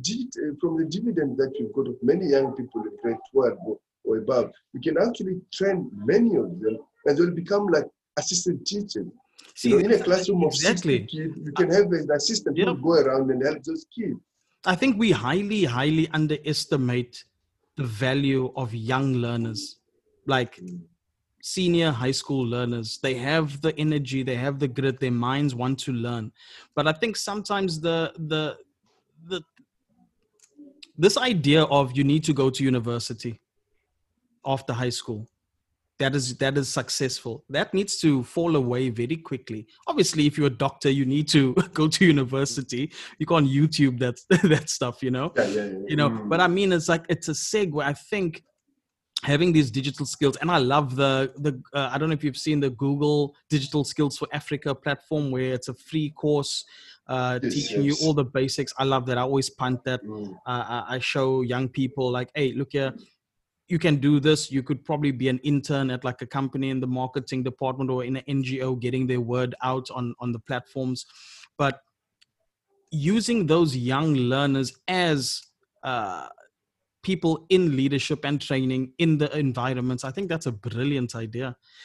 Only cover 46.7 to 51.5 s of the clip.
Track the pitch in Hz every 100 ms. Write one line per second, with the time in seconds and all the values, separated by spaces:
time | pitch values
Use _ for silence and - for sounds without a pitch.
46.7 | 175 156 165 - 165 - 147 - 214 190
47.7 | 147 139 143 - 208 175 160 _ _ _
48.7 | _ _ _ _ - - 143 175 160 131
49.7 | 120 135 - 139 - 139 - 160 170 127
50.7 | 143 139 127 139 135 135 - 147